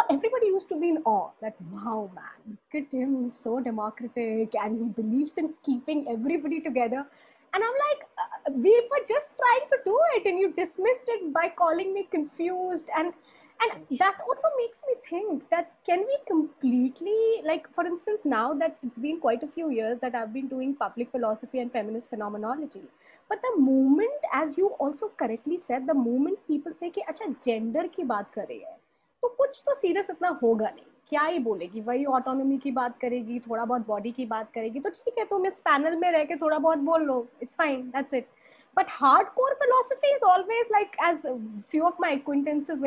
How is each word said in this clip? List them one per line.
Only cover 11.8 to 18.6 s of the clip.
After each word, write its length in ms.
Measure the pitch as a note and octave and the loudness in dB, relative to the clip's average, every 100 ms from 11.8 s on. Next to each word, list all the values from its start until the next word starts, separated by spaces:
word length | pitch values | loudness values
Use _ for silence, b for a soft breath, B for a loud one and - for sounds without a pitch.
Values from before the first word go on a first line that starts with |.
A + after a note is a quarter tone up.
| F#4+ G4 | -2 -4
me 60 | - D#4+ | -2 -4
confused." 760 | D4 - E4+ F#4 F#4 E4+ - D#4 | -4 -4 -4 -2 -4 -4 -4 -2
And, 120 | F4 - B B B - A4+ | -2 -6 B B B -2 -2
and 200 | D#3+ - B3+ | -2 -6 2
that 240 | F#4+ G4 - | 2 2 -4
also 200 | C5+ D#5 C5+ | 0 0 0
makes 240 | A#4 - C#5 | -2 -4 -4
me 80 | B4 - | -4 -4
think 360 | E4+ G#4 C#4+ - | -4 -2 -4 -2
that 180 | E4+ E4+ _ - | -2 -2 _ 0
can 120 | F4+ A4 | 0 0
we 80 | C#5 - | -2 0
completely, 880 | D#4+ D4+ - C4 B3 B3+ - F4 A4 A4+ A4+ D4+ | 0 0 -2 0 2 0 -2 -2 2 2 2 0
like, 200 | D#4+ - - | -2 -2 -4
for 80 | E4+ | -2
instance, 340 | E4+ - G#4 D4 | -4 -4 -2 0
now 140 | A3+ A#3+ D4 | 2 0 0